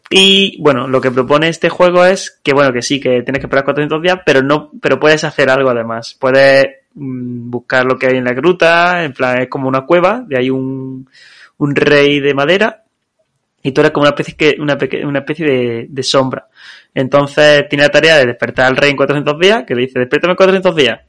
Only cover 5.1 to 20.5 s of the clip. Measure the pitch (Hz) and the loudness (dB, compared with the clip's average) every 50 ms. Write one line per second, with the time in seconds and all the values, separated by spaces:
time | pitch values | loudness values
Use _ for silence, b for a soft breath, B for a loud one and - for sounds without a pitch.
5.1 | 156 151 160 151 - - 139 131 131 135 135 131 120 117 113 113 113 117 120 - | 2 2 0 -6 -8 -6 -2 -2 0 0 0 0 0 -2 -4 -6 -8 -10 -10 -14
6.1 | - _ - 131 131 135 135 139 135 135 135 135 - _ _ _ _ - 143 131 | -10 _ -2 0 2 4 4 6 6 4 2 0 -2 _ _ _ _ -14 -12 -12
7.1 | 127 127 123 123 123 120 120 120 120 120 - - 135 131 127 131 131 127 135 127 | -10 -10 -10 -10 -10 -10 -10 -10 -10 -10 -6 -4 -2 0 0 0 -2 0 0 0
8.1 | 127 127 127 123 123 131 135 175 180 175 165 165 170 170 175 180 180 175 170 143 | 0 0 -2 -4 -4 0 0 0 0 2 2 2 2 2 2 0 0 -2 -4 -6
9.1 | 127 - 131 127 127 127 127 127 - 143 135 131 135 135 131 - 170 175 170 185 | -6 -4 -2 -2 0 -2 -2 -4 -6 -6 -4 -4 -2 -2 0 0 2 2 2 2
10.1 | 220 254 254 190 139 127 127 131 131 135 131 131 135 131 131 131 131 131 131 b | 0 -2 -6 -6 -4 -2 -2 -2 -2 -4 -6 -6 -8 -10 -10 -12 -14 -14 -18 b
11.1 | b b b b b b b b b - 147 143 143 139 151 147 147 143 143 143 | b b b b b b b b b -6 -4 -2 -2 0 2 2 4 4 4 4
12.1 | 143 143 139 143 139 139 139 151 180 196 214 233 - - _ _ _ _ _ _ | 2 0 0 -2 0 0 0 0 0 0 0 -2 -4 -8 _ _ _ _ _ _
13.1 | _ _ _ _ _ _ _ _ _ _ - 139 127 151 147 151 - 147 143 147 | _ _ _ _ _ _ _ _ _ _ -8 -4 0 0 0 0 2 2 0 0
14.1 | 143 151 143 - - - 156 151 - - 151 147 143 143 143 135 - - - 147 | 0 -2 -6 -8 -6 0 0 0 0 0 -2 -2 -2 -2 -2 -4 -4 -6 -6 -4
15.1 | 143 139 139 - 151 156 165 151 135 127 123 120 117 117 120 - 151 131 127 - | -6 -6 -6 -6 -8 -4 -2 0 0 0 -2 -2 -4 -6 -10 -10 -10 -8 -4 0
16.1 | - 139 131 131 - - - B B B B B B B B B _ - 135 127 | 0 0 0 0 -4 -8 -12 B B B B B B B B B _ -4 -2 0
17.1 | 147 143 143 139 - - 151 151 147 143 143 147 151 143 147 143 143 147 151 160 | 2 0 0 0 2 2 4 6 6 4 2 0 0 0 2 2 4 4 4 4
18.1 | 160 151 127 123 120 - 117 117 - - 127 127 127 131 143 143 139 135 139 139 | 6 4 4 2 0 -2 -4 -4 0 0 0 2 2 2 2 0 2 2 0 0
19.1 | 143 147 143 147 147 151 175 190 214 240 254 - 127 120 127 127 - 127 127 127 | 0 -2 -2 -4 -4 -6 -6 -8 -8 -8 -6 -6 -4 -4 -4 -4 -4 -4 -4 -2
20.1 | 143 151 - 180 180 180 190 190 | -2 -2 -2 -2 0 2 2 2